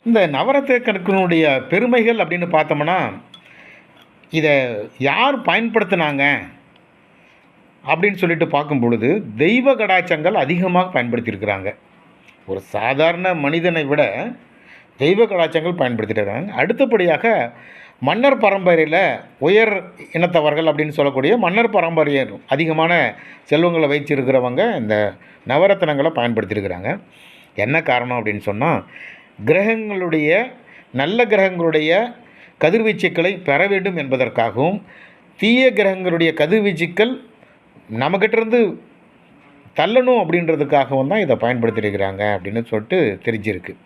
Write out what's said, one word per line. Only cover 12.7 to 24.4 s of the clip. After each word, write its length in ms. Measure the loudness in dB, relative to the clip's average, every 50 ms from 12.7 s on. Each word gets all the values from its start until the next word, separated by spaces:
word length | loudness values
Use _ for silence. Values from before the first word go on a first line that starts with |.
| -6 -4 -2 -2 0 2 0 0 0 -2 -2 -2 -2
மனிதனை 500 | -2 -2 -2 -2 0 0 0 0 -2 -2
விட 480 | 0 2 2 2 0 0 -4 -8 -8 -10 -14 -20 _ _ _ _ -20 -20 -20 _ _ _
தெய்வ 280 | -2 0 2 4 2 2
கடாட்சங்கள் 540 | 2 2 0 0 0 0 -2 -2 -2 -2 -2
பயன்படுத்தியிருக்கிறாங்க. 680 | -2 -2 -2 -4 -4 -4 -2 -4 -2 -4 -4 -6 -8 -6
அடுத்தபடியாக 1040 | -4 -4 -2 -2 0 0 0 0 2 0 2 2 0 2 0 0 0 0 -2 -4 -8 -18 -20 -20 -20 -20 -20 -20 _ _
மன்னர் 380 | -2 -2 0 2 2 2 2
பரம்பரையில 840 | 4 2 2 2 2 2 4 4 4 2 2 2 2 2 2 0 -4 -8 -16 -10 _
உயர் 440 | 0 2 4 4 4 2 0 -4 -8 -12 -20 -20 -20 -8 -2
இனத்தவர்கள் 520 | -2 0 2 2 2 2 2 0 2 0
அப்படின்னு 240 | 0 0 0 -4 -4
சொல்லக்கூடிய 480 | 0 0 0 0 0 0 2 2 2
மன்னர் 320 | 2 0 0 0 0 0 2
பரம்பரையர் 680 | 0 0 0 0 0 0 0 2 2 -2 -2 -4 -8 -16 -4
அதிகமான 680 | -4 -2 0 0 0 0 0 2 2 2 2 2 0 -2 -8 -20 -20 -20 -20 _
செல்வங்களை 440 | 0 2 2 2 2 2 2 0 0
வைச்சிருக்கிறவங்க 840 | 0 -2 -2 -2 -2 -2 0 2 2 2